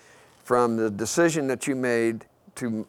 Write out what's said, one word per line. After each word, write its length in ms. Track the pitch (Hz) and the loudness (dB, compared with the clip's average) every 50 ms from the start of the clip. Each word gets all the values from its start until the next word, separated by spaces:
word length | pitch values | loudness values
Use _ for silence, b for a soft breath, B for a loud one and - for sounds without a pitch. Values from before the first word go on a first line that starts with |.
| b b b b b b b b _ | b b b b b b b b _
from 320 | - 123 123 120 117 113 | 0 2 2 4 2 2
the 160 | 113 113 110 | 0 0 -2
decision 560 | 101 98 113 110 - 170 170 165 151 165 139 135 | -2 -4 -6 -2 2 2 2 2 2 0 -2 -2
that 180 | 127 113 - | -2 -2 -4
you 80 | 143 135 | -4 -4
made 520 | 131 127 123 120 117 117 113 113 107 - - _ _ _ - _ | -2 0 0 2 2 2 0 -2 -4 -8 -16 _ _ _ -20 _
to 300 | - 127 117 110 110 107 | -8 -6 -4 -4 -6 -8